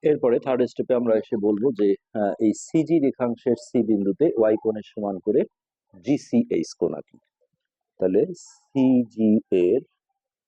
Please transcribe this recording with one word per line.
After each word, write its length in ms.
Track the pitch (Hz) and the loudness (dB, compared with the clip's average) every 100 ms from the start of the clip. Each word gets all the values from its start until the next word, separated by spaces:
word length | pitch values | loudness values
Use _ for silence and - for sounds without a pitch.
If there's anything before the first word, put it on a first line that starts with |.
এরপরে 380 | 156 151 127 123 | 0 0 2 0
থার্ড 260 | 139 127 123 | 0 -2 -2
স্টেপে 280 | - 131 | -2 -2
আমরা 220 | 123 120 110 | 0 2 0
এসে 220 | - 117 | 0 -2
বলবো 340 | 101 104 123 | -2 0 -2
যে, 240 | 123 101 98 _ | 0 0 0 _
আহ, 200 | 110 101 - | -4 -4 0
এই 140 | 113 | -2
সিজি 460 | 101 - 160 147 165 | -2 -4 -2 0 2
রেখাংশের 560 | 139 - 123 117 - 117 | 0 -2 -4 -4 -2 -2
সি 260 | - 127 | -2 -2
বিন্দুতে 480 | 110 107 98 95 160 113 | 0 0 0 0 0 2
ওয়াই 180 | 110 110 | 0 0
কোণের 200 | 113 107 101 | -2 -6 -10
সমান 340 | - 101 95 | -8 -8 -6
করে 240 | - 113 208 _ _ _ _ 95 | -2 -2 -2 _ _ _ _ -18
জিসিএইচ 680 | 90 151 - 120 - 87 82 - | -4 -4 0 -2 0 -2 -6 -4
কোণ 140 | 87 | -4
আঁকি। 240 | 76 - _ _ _ _ _ _ _ _ _ | -4 -14 _ _ _ _ _ _ _ _ _
তাহলে 360 | 92 95 160 | 0 0 0
সিজি 1040 | 349 - _ _ 139 131 127 117 107 110 107 - | -6 -18 _ _ 0 2 2 0 -2 2 2 0
এর, 300 | 95 87 117 156 _ _ _ _ _ | 0 2 0 -4 _ _ _ _ _